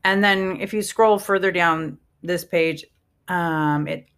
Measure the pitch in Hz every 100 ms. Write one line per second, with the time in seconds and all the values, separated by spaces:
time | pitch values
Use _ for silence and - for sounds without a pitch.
0 | 190 196 202 190 190 185 196 214 202 -
1 | 220 202 202 196 190 180 170 160 156 147
2 | _ _ 175 175 175 170 165 151 - _
3 | _ _ - 180 170 160 151 147 147 151
4 | _